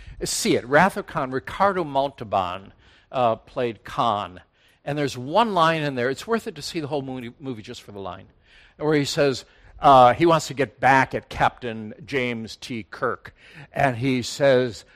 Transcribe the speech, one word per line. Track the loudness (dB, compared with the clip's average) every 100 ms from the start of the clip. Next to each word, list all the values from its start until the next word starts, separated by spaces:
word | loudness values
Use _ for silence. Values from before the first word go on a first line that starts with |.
| -20 -10
see | -8 -2 0
it. | 0
Wrath | 4 4 4 2
of | -8
Khan. | -6 -6
Ricardo | -6 -6 0 0 0
Montalban, | -2 -2 -2 -4 -4 -2 -2 -6 -14 _ _ _ _
uh, | -2 0 0
played | _ -6 -6 -6
Khan. | -8 -2 0 0 -4 -12 -20 _ _ _
And | -8 -4
there's | -4 -6
one | -4 0 0
line | 2 2 2
in | -2 -2
there. | -4
It's | -4 -4
worth | -6 -6
it |
to | -12
see | -10 -8
the | -6
whole | -6
movie, | -6 -10 -12 -14
movie | -12 -12
just | -14 -18
for | -16
the | -14
line, | -12 -14 -18 _ _ _ _ -6
where | 0
he | 2
says, | 0 0 0 0 -6 _ -20 2
uh, | 8 10 10
he | 8
wants | 4 2 0
to |
get | -4 -4 0
back | 4 4 2
at | -2 -8
Captain | -2 -2 -2 -8 -8 -12 -14 -8
James | -4 -4 -6 -10 -14
T. | -12 -12 -12
Kirk. | -8 -6 -6 -12 -20 -20 -20 -10
And | -2 -2 0
he | -2 -2
says, | -4 0 2 4 2 -6 -18